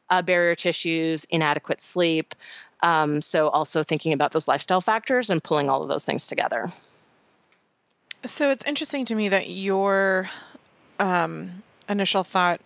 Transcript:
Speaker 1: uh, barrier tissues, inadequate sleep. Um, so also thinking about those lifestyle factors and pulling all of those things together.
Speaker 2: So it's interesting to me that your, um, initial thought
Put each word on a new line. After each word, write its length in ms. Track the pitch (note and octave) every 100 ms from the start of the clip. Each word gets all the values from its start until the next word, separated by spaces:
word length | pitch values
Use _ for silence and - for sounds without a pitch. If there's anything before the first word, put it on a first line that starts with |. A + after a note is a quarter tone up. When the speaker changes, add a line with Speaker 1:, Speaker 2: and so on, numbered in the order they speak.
| -
Speaker 1:
uh, 120 | F#3
barrier 340 | F3 F3 F3 E3+
tissues, 720 | F3 E3 F3 E3 D#3+ D#3+ -
inadequate 560 | E3 D3+ D3 - -
sleep. 540 | - F3+ E3+ D#3+ - - - - - -
Um, 400 | E3+ D#3+ D3 D3
so 260 | - E3+ D3+
also 360 | D3+ D3+ D#3+
thinking 300 | D#3 D3+ D#3+
about 200 | C#3+ D3
those 140 | D#3+ -
lifestyle 340 | C#3+ - F#3
factors 480 | A3 A3 - B3+ G#3+
and 120 | E3
pulling 280 | - D3+ C#3
all 140 | C3+
of 60 | D3+
those 140 | D3
things 240 | - D3+ -
together. 440 | - - A#2 F3 - _ _ _ _ _ _ _ _ _ _ _ _ - - A#3+
Speaker 2:
So 240 | - C#4+
it's 160 | C4+ -
interesting 400 | D4 D#4 C#4 A#3+
to 100 | A3
me 140 | G#3
that 200 | F#3+ -
your, 800 | F#3 G3 F#3+ G3 G3 G3 F#3+ F#3+ - - - - _ _ -
um, 640 | G3 F3 E3 D#3+ F3+ F3+ - _ -
initial 360 | G3+ F#3+ G3
thought 380 | F3 F#3 F3 E3+